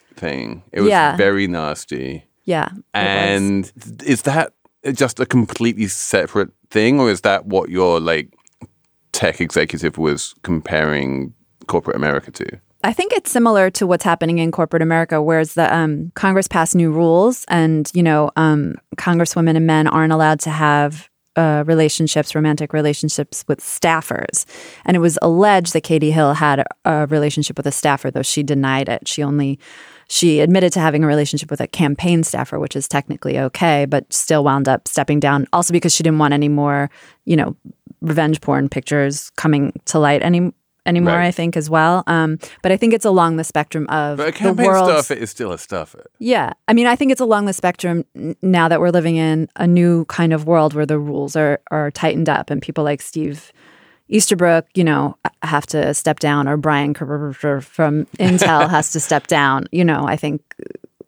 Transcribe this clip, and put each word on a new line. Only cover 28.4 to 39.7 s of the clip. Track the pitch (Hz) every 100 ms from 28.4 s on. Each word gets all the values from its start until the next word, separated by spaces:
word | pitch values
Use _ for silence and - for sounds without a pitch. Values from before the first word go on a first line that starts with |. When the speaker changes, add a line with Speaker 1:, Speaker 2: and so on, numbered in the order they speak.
Speaker 2:
denied | 147 143 135 135 135
it. | 117 -
She | -
only, | 143 143 139 139 - - - - -
she | - 175 151
admitted | 156 185 180
to | 185
having | 160 147
a | 156
relationship | 147 147 151 151
with | 147
a | -
campaign | - 151 143 175 170
staffer, | 165 - 135 -
which | 139 143
is | 135
technically | 143 - 151 - 135
okay, | 135 - 170 147 143
but | 143 -
still | - - 156
wound | 143 135 139
up | 131 -
stepping | - 139 147
down, | 143 143 135
also | 170 170
because | 170 170
she | -
didn't | 160 156
want | 147
any | 143 147
more, | 147 143 143 143 - - _
you | - 151
know, | - - - - - -
revenge | 165 156 151 156
porn | - 139 139
pictures | - - 147 139 143 - -
coming | 156 147 139